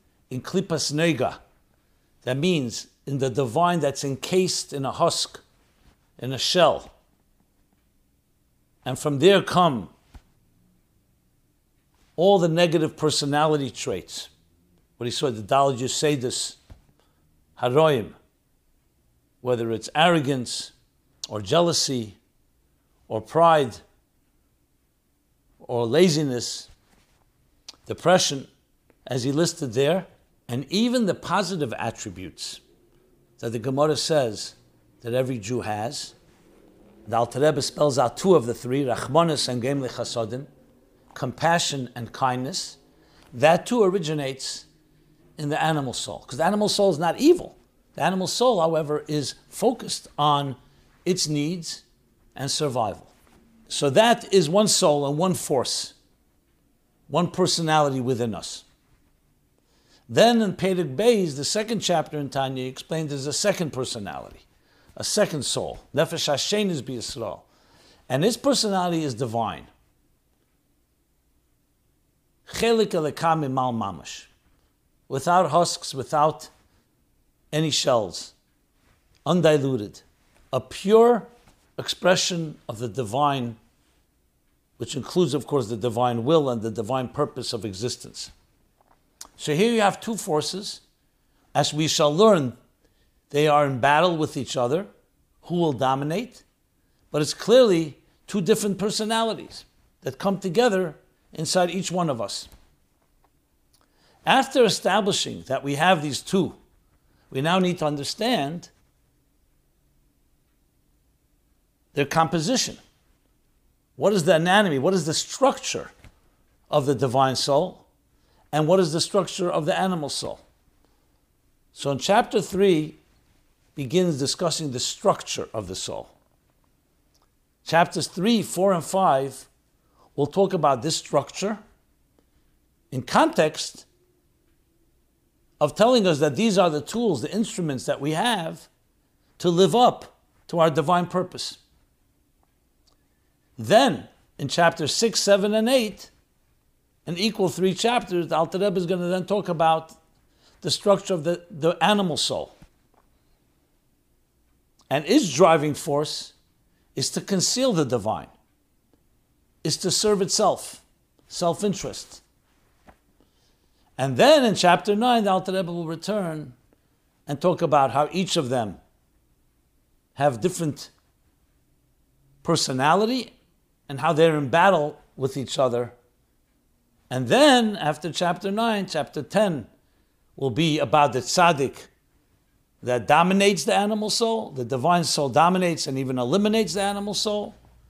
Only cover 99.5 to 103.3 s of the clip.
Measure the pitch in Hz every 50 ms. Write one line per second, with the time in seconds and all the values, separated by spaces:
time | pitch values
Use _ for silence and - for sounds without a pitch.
99.5 | - - - _ _ _ _ _ _ _ - 147 120 - - 196 196 165 - 190
100.5 | 156 214 240 247 196 185 185 165 147 - _ _ _ _ _ _ - - 160 -
101.5 | - 185 180 180 165 196 180 - 170 180 175 160 135 113 107 98 - - - -
102.5 | - - _ _ _ _ _ _ _ _ _ _ _ _ _ _